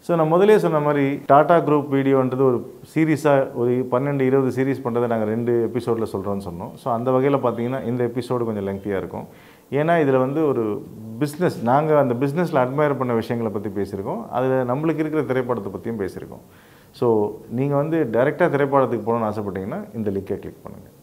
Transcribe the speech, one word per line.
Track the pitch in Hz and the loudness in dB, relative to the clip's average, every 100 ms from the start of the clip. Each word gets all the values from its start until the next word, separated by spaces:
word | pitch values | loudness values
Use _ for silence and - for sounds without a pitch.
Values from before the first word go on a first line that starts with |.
| - | 0
So, | 170 | 0
நான் | 156 | 4
முதல்லயே | 170 202 214 170 | 4 6 6 4
சொன்ன | 156 147 | 2 2
மாதிரி | 147 139 139 - | 2 2 -2 6
டாடா | 139 151 170 143 | 6 8 4 4
குரூப் | 147 135 135 | 0 2 0
வீடியோன்றது | 135 135 127 127 135 | 4 2 2 2 2
ஒரு | 120 90 - - 156 | 2 -4 -16 -6 0
சீரிஸா | 160 143 151 139 131 127 | 2 2 4 4 2 -2
ஒரு | 123 123 127 | 0 0 0
பன்னெண்டு, | 123 143 139 131 | 0 0 0 2
இருபது | 139 131 123 | 4 2 0
சீரிஸ் | 135 135 123 | -2 -2 -2
பண்றதை | 117 120 | 0 0
நாங்க | 113 107 113 | 0 0 -2
ரெண்டு | 120 117 110 | 0 0 0
எபிசோட்ல | 123 123 117 107 101 | -2 -2 -2 -2 -4
சொல்றோம்னு | 95 98 98 | -4 -6 -6
சொன்னோம். | 85 98 - | -10 -12 -8
So, | 135 117 | -4 -2
அந்த | 127 127 | 0 2
வகையில | 139 139 120 | 2 2 0
பாத்தீங்கன்னா | 113 120 131 117 | -2 -4 -4 -4
இந்த | 123 120 | -2 -2
எபிசோடு | 123 117 123 117 | -4 -4 -4 -2
கொஞ்சம் | 104 98 | -4 -4
லெங்தியா | 98 104 95 | -6 -4 -4
இருக்கும். | 87 104 - - - - _ 135 | -6 -10 -12 -20 -20 -20 _ -2
ஏன்னா | 156 170 | 2 2
இதுல | 139 131 127 | 4 2 2
வந்து | 147 156 | 0 0
ஒரு | 120 110 101 - 110 110 113 | 0 -2 -4 -8 -16 -14 -6
பிசினஸ், | 147 147 175 - 113 | -6 -2 -4 -2 0
நாங்க | 135 156 151 | 2 4 2
அந்த | 131 120 | 2 0
பிசினஸ்ல | 139 151 165 143 127 | -2 0 0 0 0
அட்மையர் | 139 151 135 | 0 0 0
பண்ண | 127 117 | 0 0
விஷயங்களை | 107 120 113 104 | -2 -2 -2 -4
பத்தி | 101 98 | -6 -4
பேசியிருக்கோம். | 95 101 104 208 - 120 | -4 -6 -6 -8 -6 -2
அதுல | 131 131 123 | 0 0 0
நம்மளுக்கு | 131 160 151 | 0 0 -2
இருக்கிற | 156 156 127 | -2 -2 0
திரைப்படத்தை | 127 120 117 101 | -2 0 -4 -4
பத்தியும் | 95 113 113 | -8 -8 -4
பேசியிருக்கோம். | 92 92 - 60 - - - - - - | -6 -8 -14 -16 -20 -20 -20 -20 -20 -2
So, | 123 110 104 - - 117 | 2 2 0 -4 -8 -4
நீங்க | 139 143 | 0 0
வந்து | 151 165 131 113 | 0 0 0 2
டைரக்டா | 135 147 170 | 0 2 0
திரைப்படத்துக்கு | 135 143 139 123 117 104 | 2 2 2 2 0 -2
போகணும்னு | 117 110 | -2 -2
ஆசைப்பட்டீங்கன்னா | 107 101 95 95 175 208 117 | -4 -6 -6 -6 -8 -8 -6
இந்த | 104 98 | -2 -4
லிங்கை | 92 98 - | -4 -8 -8
கிளிக் | - | -16
பண்ணுங்க. | - - - - | -18 -18 -20 -20